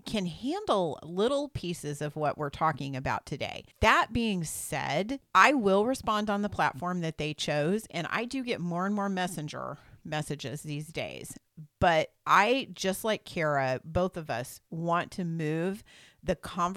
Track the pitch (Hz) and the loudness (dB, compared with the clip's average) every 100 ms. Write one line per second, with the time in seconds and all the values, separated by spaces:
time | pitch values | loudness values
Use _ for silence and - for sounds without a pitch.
0 | - 220 175 156 240 381 427 214 170 - | -6 -2 -2 -4 -4 -2 2 2 2 -2
1 | 147 175 226 277 285 - 175 170 147 143 | -6 0 2 2 -2 -6 -6 -6 -6 -6
2 | 147 156 151 - 143 - 160 147 139 131 | -6 -2 -2 -2 -4 0 0 2 -4 -4
3 | 139 104 - 139 110 - - _ 214 302 | -2 -2 -4 -6 -6 -8 -14 _ 4 6
4 | 320 233 226 185 156 - - 147 135 147 | 4 0 0 0 -2 -6 -6 -4 0 0
5 | 208 269 - 180 220 285 196 196 220 262 | -2 -6 2 8 8 8 4 4 4 0
6 | - 214 208 202 208 - 151 127 180 180 | -2 -2 0 0 -2 0 0 0 -4 -2
7 | 160 - 151 151 - 151 151 214 - 165 | -2 -2 -4 -4 -2 0 2 0 -4 -6
8 | 156 190 240 269 247 190 175 170 196 208 | -4 -4 -4 -4 -4 -4 -4 -2 -2 0
9 | 196 190 202 170 151 131 127 147 - - | -2 -2 -2 -4 -8 -8 -8 -10 -16 -18
10 | 170 151 151 143 127 151 156 147 151 151 | -6 -4 -4 -6 -6 -8 -6 -8 -6 -6
11 | 95 65 - - - - 151 _ 190 160 | -8 -8 -12 -16 -20 -20 -20 _ 4 6
12 | - _ - 170 208 269 - 180 190 185 | 2 _ 6 6 6 4 -2 -4 -2 -2
13 | 220 208 - 175 151 143 131 131 160 165 | -2 -2 -4 -2 2 2 2 -2 -2 0
14 | 185 175 156 117 127 - _ 165 170 170 | 0 -2 -4 -4 -6 -12 _ -6 0 0
15 | - - 175 165 151 160 180 202 - - | 0 -4 -4 -2 0 0 -2 -4 -10 -20
16 | - _ - 180 - 180 180 | -20 _ -4 -4 -4 -2 -2